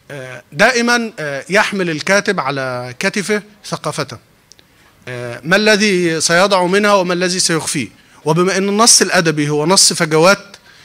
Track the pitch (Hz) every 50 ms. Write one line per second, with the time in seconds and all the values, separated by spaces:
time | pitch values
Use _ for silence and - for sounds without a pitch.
0 | _ - 139 143 131 127 127 131 - _ - 147 196 233 262 240 233 240 240 240
1 | 233 220 - - 156 147 139 139 120 - 175 202 208 - - 196 185 170 160 151
2 | - - 196 202 196 - 202 175 139 131 143 139 135 131 127 123 123 123 123 -
3 | - 196 185 214 185 156 214 208 202 - - _ - - - 147 - 156 143 -
4 | 147 131 - 107 _ _ _ _ _ _ - _ _ _ _ _ _ _ _ _
5 | - - 127 123 120 120 120 120 - 156 180 202 214 214 214 202 208 214 196 180
6 | 180 165 165 160 147 - 170 170 190 202 202 185 180 175 185 202 214 208 202 202
7 | 185 180 180 175 180 180 180 185 170 - 170 160 143 - - 160 120 95 - _
8 | _ _ _ - - 147 160 165 180 185 190 190 190 202 202 208 226 233 - -
9 | 208 185 - 180 180 165 156 151 147 147 151 147 151 160 190 190 - - 170 -
10 | 175 160 156 156 160 180 202 196 - - - - _ _ - - -